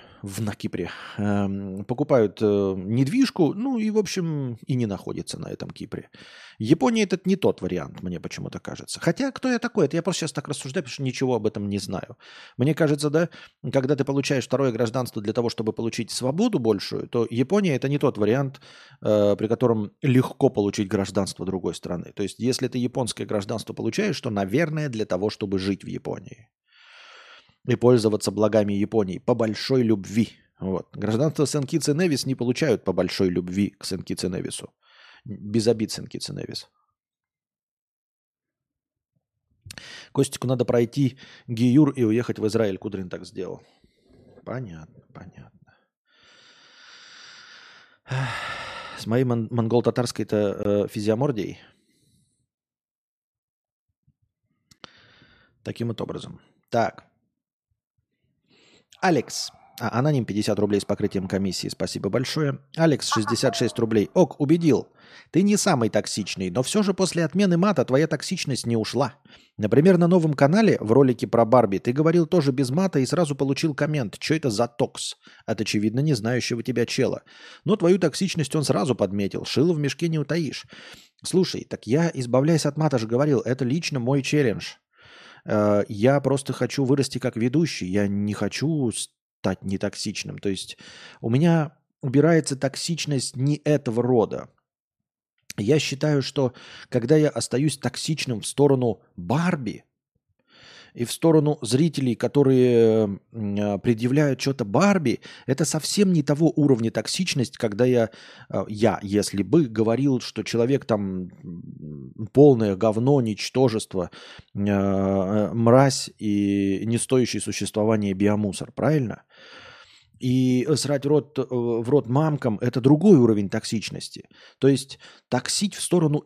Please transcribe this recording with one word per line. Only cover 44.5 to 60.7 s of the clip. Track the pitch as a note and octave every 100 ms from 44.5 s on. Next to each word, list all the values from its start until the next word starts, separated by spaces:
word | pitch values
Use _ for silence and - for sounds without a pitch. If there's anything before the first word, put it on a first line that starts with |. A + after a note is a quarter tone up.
| A#2+ A2+ D#2+ D#2+ - _
понятно. | - F2+ - - _ _ _ _ _ _ _ _ _ _ _ _ - - - - - - - - - - - _ _ - C3 B2+ A2+ - - - - - -
С | G#2+
моей | B2
мон-, | B2+ A#2 A2
монгол-татарской-то, | A#2+ A2+ A#2+ A2+ B2+ A#2+ - A2 G#2+
э, | G#2 - G#2 G2+ G2
физиомордией. | - G#2 A2 D3 A2 - - - _ _ _ _ _ _ _ _ _ _ _ _ _ _ _ _ _ _ _ _ _ _ _ _ _ _ _ _ _ _ _ - _ _ _ _ _ _ _
Таким | A2 - A#2
вот | G#2+
образом. | - - - - _ _ -
Так. | A#2 A2 - _ _ _ _ _ _ _ _ _ _ _ _ _ _ _ _ _ _ _ -
Алекс. | F#3 D3 - - - _ _ -
А, | G#2+ A2+
аноним, | D3 C#3+ G#2
пятьдесят | G2+ G#2 G#2
рублей | G#2